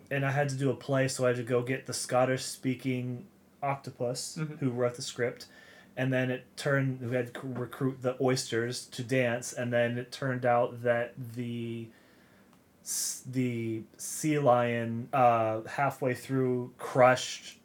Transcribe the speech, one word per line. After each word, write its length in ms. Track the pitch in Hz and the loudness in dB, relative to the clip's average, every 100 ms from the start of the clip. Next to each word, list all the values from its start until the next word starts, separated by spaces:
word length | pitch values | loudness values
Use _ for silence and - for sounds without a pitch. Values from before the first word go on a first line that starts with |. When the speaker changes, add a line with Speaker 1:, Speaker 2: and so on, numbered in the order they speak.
| - | -4
Speaker 1:
and 140 | 139 135 | -2 2
I 60 | |
had 160 | 139 139 | 2 0
to 40 | 131 | 2
do 140 | 139 | 0
a 40 | 117 | 0
play, 320 | - 135 131 | 0 0 2
so 160 | 131 | 2
I 40 | 127 | 0
had 80 | 123 | 0
to 60 | |
go 200 | 117 120 | 0 0
get 240 | 123 131 - | 0 -4 -4
the 80 | |
Scottish-speaking 1300 | - - 123 131 127 - - 131 123 131 127 123 123 - - _ - | -8 0 2 4 2 -4 -4 -4 -2 -2 -4 -4 -8 -12 -20 _ -8
octopus 760 | 139 139 - - 123 135 - 160 | -6 -4 -8 -6 -4 -4 -8 -6
Speaker 2:
Mm-hmm. 160 | 151 151 | -6 -2
Speaker 1:
who 140 | 135 | -2
wrote 260 | 120 120 123 | 0 0 -2
the 60 | |
script, 440 | - - 120 - - - - - - - | -8 -2 -2 -4 -16 -20 -20 -20 -12 -4
and 160 | 131 | 0
then 180 | 127 127 | 2 0
it 140 | 127 - - | -2 -8 -6
turned, 440 | 147 139 135 127 120 | 0 2 2 -2 -2
we 60 | |
had 180 | 127 123 | -2 -2
to 60 | - | -6
c-, 60 | 135 | -8
recruit 500 | 123 120 - 135 135 | -6 -6 -2 -2 0
the 140 | 123 127 | -2 0
oysters 680 | 127 131 - 113 120 123 - | 2 2 0 -2 -2 -4 -10
to 160 | - | -10
dance, 480 | 117 131 120 123 - | -2 2 2 0 -4
and 200 | - 120 | -6 0
then 240 | 120 120 120 | 2 2 0
it 120 | 127 | -8
turned 320 | - 139 123 | -6 -4 0
out 380 | 123 120 123 120 | 2 4 2 0
that 320 | 120 117 120 - 117 | 0 2 0 -8 -10
the 520 | 117 120 117 117 117 110 - - - - - - - _ _ | -8 -6 -6 -6 -8 -10 -16 -20 -20 -20 -20 -20 -20 _ _
s-, 380 | - - - - 131 | -8 -4 -4 -6 -6
the 520 | 127 123 117 113 110 - - | -2 0 -2 -4 -6 -8 -14
sea 420 | - - 156 147 | -10 -4 0 4
lion, 720 | 139 120 120 117 117 117 123 | 6 6 6 0 -2 -4 -2
uh, 500 | 139 123 117 110 110 | 4 6 6 2 0
halfway 500 | - - 139 - 120 | -4 -2 0 0 -2
through 580 | 123 - 135 131 123 123 - | -2 -2 0 2 0 -4 -10
crushed 840 | - 135 127 127 - - - - | 0 8 8 8 0 -8 -12 -20